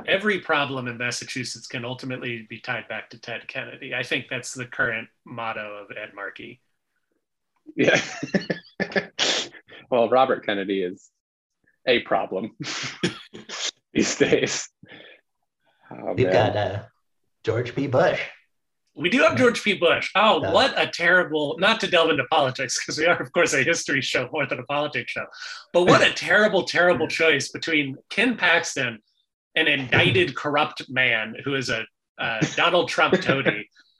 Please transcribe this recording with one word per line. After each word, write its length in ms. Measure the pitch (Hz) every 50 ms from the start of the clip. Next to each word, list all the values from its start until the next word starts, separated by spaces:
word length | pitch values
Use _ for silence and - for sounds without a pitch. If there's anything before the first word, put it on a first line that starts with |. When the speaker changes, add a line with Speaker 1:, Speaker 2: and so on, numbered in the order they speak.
| -
Speaker 1:
Every 320 | 151 175 190 202 214 202 175
problem 480 | - - 160 147 143 127 139 131 123
in 100 | 123 117
Massachusetts 720 | 113 120 120 117 - 127 - - 131 123 120 - 117 -
can 160 | - - 127 120
ultimately 640 | 120 127 123 - 131 127 - - 123 117 113 110 _
be 100 | 117 117
tied 260 | - - 123 113 107
back 220 | - 117 104 - _
to 100 | - 123
Ted 260 | - - 117 113 -
Kennedy. 460 | - - 135 120 120 131 117 143 127 123
I 100 | 123 127
think 240 | - 160 135 127 -
that's 240 | 135 123 120 - -
the 120 | 131 123
current 440 | 123 - - - 120 113 113 113 - _ _ _
motto 580 | - 123 117 113 113 113 110 107 104 104 104 101
of 120 | 98 110
Ed 160 | 107 107 104 101
Markey. 460 | 101 98 95 - - 110 113 120 _ _ _ _ _ _ _ _ _ _ _ _ _ _ _ _ _ _ _ _ _ _ - -
Speaker 2:
Yeah. 260 | - - - - - - - - - - - - 190 - - - - _ _ _ -
<laughs> 280 | 180 - - 190 - - _ - - - - - - - - - _ _ - - - _
Well, 200 | 131 120 117 104
Robert 360 | 120 127 131 127 113 - -
Kennedy 360 | - 104 101 95 98 98 95 90
is 260 | 90 98 - _ _ _ _ _ _ _ _ _ _ _ _ _ _ _ _ _
a 140 | - 120 117
problem 560 | - - 104 98 101 92 101 92 113 107 - _ 143 - - - - - - - - - - - -
<laughs> 720 | - - - - - - - - - - _ _ _ -
these 220 | - 104 - -
days. 500 | - 143 123 151 - 127 - - - - - _ _ - - - - - - - _ _ _ _ _ _ _ _ _ _ _ _ _ _ _
Oh, 240 | - - - - 92
Speaker 3:
We've 120 | 90 123
Speaker 2:
man. 260 | 90 95 - 110 101 95
Speaker 3:
got, 20 |
uh, 260 | 104 101 92 98 110 - - _ _ _ _ _ _ _ _ _ _ _
George 280 | 110 104 117 123 - -
P. 140 | 139 139
Bush. 320 | 135 120 139 180 160 139 - - - - _ _ _ _ _ _ _ _ _ _ _ _
Speaker 1:
We 120 | - 147 180
do 100 | 233 269
have 180 | 302 320 -
George 260 | - 254 233 - - -
P. 120 | 208 190
Bush. 360 | 147 175 160 147 - - - -
Oh, 260 | 190 214 220 - 311
Speaker 3:
Yeah. 100 | 214 190
Speaker 1:
what 220 | 170 208 254 262 -
a 100 | 190 156
terrible, 680 | - - - 170 170 180 180 170 143 151 151 147 143 - -
not 200 | 185 214 226 -
to 60 | 196
delve 220 | 175 180 170 165 160
into 160 | 156 143 127
politics, 520 | - 156 156 143 127 123 - 135 117 - - -
'cause 140 | - -
we 80 | 135 151
are, 160 | 175 170 -
of 100 | 156 127
course, 220 | - 180 170 - 156
a 100 | 135 127
history 380 | 156 170 160 - - - -
show 260 | 127 - - 143 127 120 135
more 120 | 156 139
than 140 | - 143 135
a 40 | 123
politics 480 | - 143 147 147 147 143 123 110 - -
show, 120 | 139 123 - - - - - - - - _
but 120 | - 175 180
what 200 | 185 - - -
a 60 | -
terrible, 520 | - - 147 156 175 208 214 202 180 180 -
terrible 440 | - - 156 175 180 175 - 156
Speaker 3:
<laughs> 120 | 147 - -
Speaker 1:
choice 260 | 165 160 147 135 131 -
between 460 | - 135 - 165 160 151 143 135 135 - _ _
Ken 260 | - - 220 254 226
Paxton, 640 | - 180 170 165 170 - - - 139 131 120 113 107 _ _ _ _ _ _ _ _ _ _ _
an 120 | 165 160
indicted 680 | 151 147 139 135 120 139 143 175 180 - 190 175 139 131
corrupt 540 | - - 147 143 147 151 151 - - - -
man 460 | 131 131 127 123 117 110 107 110 117 - -
who 100 | 139 139
is 140 | 135 123 127
a, 160 | 123 113 110 - _ _ _ _ _
uh, 220 | - 156 135 113 110 - - -
Donald 320 | - - 170 170 175 165 165
Trump 320 | - - 160 147 190 185
toady, 480 | - - 135 135 131 - 104 104 107 _ _ - _ _ _